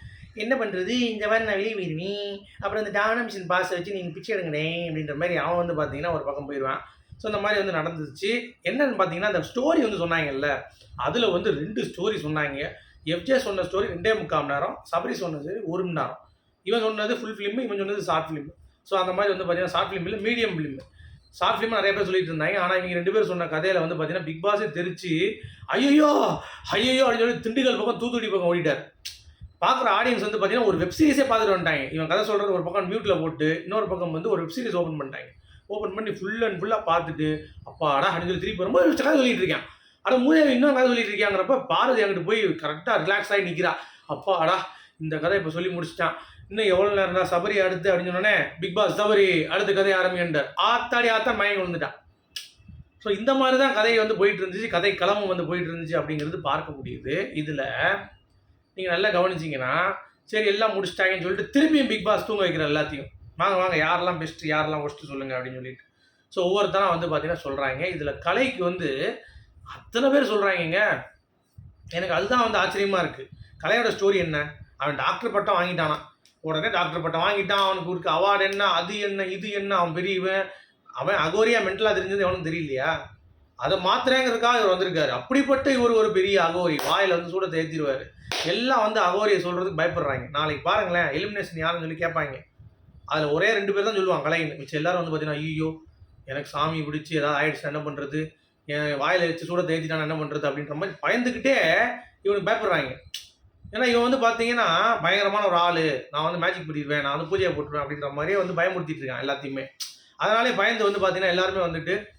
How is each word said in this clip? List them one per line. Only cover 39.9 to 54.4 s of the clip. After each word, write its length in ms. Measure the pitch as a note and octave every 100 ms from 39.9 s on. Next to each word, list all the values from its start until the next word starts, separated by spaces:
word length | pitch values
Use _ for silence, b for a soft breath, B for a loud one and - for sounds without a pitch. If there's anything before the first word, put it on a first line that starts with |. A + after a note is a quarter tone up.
| B
ஆனா, 140 | G3 B3+
மூதேவி 360 | C4 D#4+ D4
இன்னொரு 220 | B3 C#4+
கதை 140 | B3+ B3+
சொல்லிட்டு 240 | A#3 G#3
இருக்காங்கிறப்ப, 540 | G#3 G#3 F#3+ F#3+ C4 -
பாரதி 360 | F3 B3 A3+
அங்கிட்டு 200 | G3+ F#3
போய் 220 | D#3+ A3+ F#3
கரெக்டா 480 | - D3+ D#3 A#3+ G3
ரிலாக்ஸ் 360 | E3 G3+ G#3
ஆகி 100 | G3+
நிக்கிறா. 320 | F3 E3+ E3+ - B B -
"அப்பாடா, 680 | D3 G3 F3 D#3+ F#3 - B B B
இந்த 200 | D#3+ D3+
கதை 200 | E3 G3
இப்ப 120 | D#3+
சொல்லி 200 | E3+ F#3
முடிச்சிட்டான். 440 | F3 D#3+ - D#3+ - B B B
இன்னும் 160 | G#3+ G3+
எவ்வளவு 300 | F3+ G#3 G3
நேரம் 320 | F3+ F#3 F3
தான் 140 | F3
சபரி 180 | G#3 G3+
அடுத்து?" 340 | F#3 F3+ F#3+
அப்படின்னு 80 | F3
சொன்னோடனே, 440 | F3+ F3+ G#3 F3+ - -
"பிக் 160 | F#3+ F#3+
பாஸ் 260 | F#3 D3+
சபரி, 440 | G#3 G3+ F#3+ E3 D#3
அடுத்த 280 | F#3 G3+
கதை 200 | G3 G3
ஆரம்பிங்கன்றார்." 520 | F#3 F#3 F3+ E3+ D3+ C#3
ஆத்தாடி 640 | - G#3 A#3 - A#3+ A#3
ஆத்தா, 220 | A3 A#3
மயங்கி 300 | G#3+ G3+ G3
விழுந்துட்டான். 320 | F3+ E3 D3 - _ _ _ - - _ - - - _
So, 140 | G#3+
இந்த 200 | G3 B3
மாதிரி 240 | C4+ C4 C4
தான் 160 | C4+
கதை 240 | G#3+ A3+ A3+
வந்து 180 | A3 F#3
போயிட்டு 320 | G3+ F3